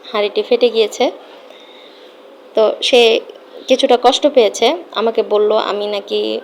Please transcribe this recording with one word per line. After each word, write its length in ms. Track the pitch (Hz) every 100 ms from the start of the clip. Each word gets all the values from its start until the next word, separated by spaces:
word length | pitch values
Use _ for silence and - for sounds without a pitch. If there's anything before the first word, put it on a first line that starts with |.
| -
হাঁড়িটি 300 | 214 208 202
ফেটে 260 | 208 240 240
গিয়েছে।" 420 | 220 208 - 269 - - - - - - - - - - - - - -
তো 200 | - 214 -
সে 400 | - 247 233 - - - - - -
কিছুটা 320 | 254 269 240
কষ্ট 240 | 240 277 294
পেয়েছে, 500 | 269 208 - 233 349 330
আমাকে 300 | - 226 226
বলল 300 | 202 208 214
আমি 340 | 214 - 202 208
নাকি 540 | 202 202 214 214 214